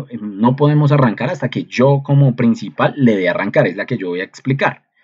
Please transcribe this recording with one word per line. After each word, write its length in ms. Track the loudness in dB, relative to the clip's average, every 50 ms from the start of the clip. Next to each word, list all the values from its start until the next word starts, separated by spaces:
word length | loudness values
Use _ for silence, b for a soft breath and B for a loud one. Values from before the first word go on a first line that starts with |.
| -4 -6 -12 -12
no 320 | -10 -10 -4 0 0 0 2
podemos 380 | 2 2 2 4 4 4 4
arrancar 360 | 4 4 4 2 0 -2 -4 -6
hasta 200 | -4 -6 -6 -6
que 160 | -6 -6 -8
yo 400 | -6 0 2 2 4 4 2 0
como 320 | 2 2 4 4 4 2
principal 580 | 2 0 0 0 0 -4 -10 -4 -2 -2 -2 0
le 200 | 2 2 2 2
dé 120 | 2 0 0
arrancar, 380 | -2 -2 -4 -2 0 0 0
es 80 | 0 -2
la 100 | -4 -6
que 140 | -6 -6 -6
yo 120 | -6 -6
voy 100 | -6 -6
a 40 | -8
explicar, 600 | -10 -12 -8 -4 -4 -2 0 -2 -4 -4 -6 _ _ _ _